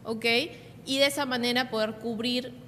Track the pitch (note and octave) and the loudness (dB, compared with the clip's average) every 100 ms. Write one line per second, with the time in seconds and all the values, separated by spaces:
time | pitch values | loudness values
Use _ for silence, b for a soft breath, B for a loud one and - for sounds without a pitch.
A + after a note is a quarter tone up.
0 | - A3+ A#3+ A#3 D#4+ B B B - C4+ | -6 0 4 4 2 B B B -2 4
1 | C#4 C#4+ C4+ B3+ A#3+ A#3+ B3+ A3 G#3+ A3 | 4 4 0 0 2 2 0 0 -2 -2
2 | A#3 A3 A#3+ B3 B3+ - | -6 -2 0 0 -4 -14